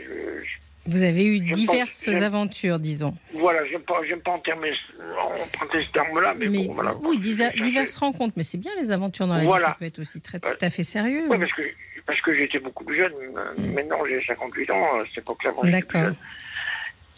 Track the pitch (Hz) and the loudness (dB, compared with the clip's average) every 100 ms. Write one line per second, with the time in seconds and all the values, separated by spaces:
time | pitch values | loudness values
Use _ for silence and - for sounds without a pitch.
0 | 131 80 78 76 - - - - 170 175 | -10 -8 -8 -8 -10 -12 -14 -10 0 4
1 | 185 170 208 208 170 170 220 247 240 - | 4 6 4 4 2 2 4 4 2 -2
2 | - 190 208 208 202 - 185 170 156 147 | 0 2 2 2 -2 -2 0 0 0 -2
3 | 147 175 - 160 175 165 143 165 147 175 | -2 -4 -8 0 2 4 0 -4 -2 -2
4 | 156 175 175 175 - 160 156 139 - - | 0 -4 -2 -2 -2 -2 -2 -4 -8 -14
5 | 82 80 - 170 165 - 147 160 - 170 | -8 -2 -2 -2 -6 -6 -2 -2 0 0
6 | 156 160 185 - 214 202 185 - 110 - | 0 2 2 2 0 0 0 -2 -2 0
7 | 311 277 202 220 233 226 233 262 269 - | 0 2 2 2 2 2 0 2 0 0
8 | 285 262 233 190 160 180 285 403 240 185 | -2 0 -2 -2 -4 -6 -6 -4 0 0
9 | 196 - 185 170 160 185 165 156 165 160 | 0 0 2 4 6 6 4 0 -6 -8
10 | 156 160 - 175 - - 175 - 170 214 | -10 -12 -12 -6 -4 0 0 0 -2 0
11 | 226 294 320 226 170 - - - - - | 0 0 2 2 2 -2 -6 -8 -16 -12
12 | - 151 165 143 139 143 131 - - 147 | -4 0 2 2 2 0 -4 -8 -2 2
13 | 185 143 131 - - - 107 143 151 160 | 2 0 -8 -8 -6 -4 -2 -2 -2 -2
14 | 143 131 123 117 123 - 139 190 170 123 | 0 0 -2 -4 -4 -4 0 2 4 2
15 | 107 - - 117 135 - 175 180 - 170 | 0 -6 -8 -2 -2 2 4 4 2 2
16 | 170 160 - - - - - - - - | 2 0 -8 -16 -12 -6 -4 -4 -6 -12
17 | - | -12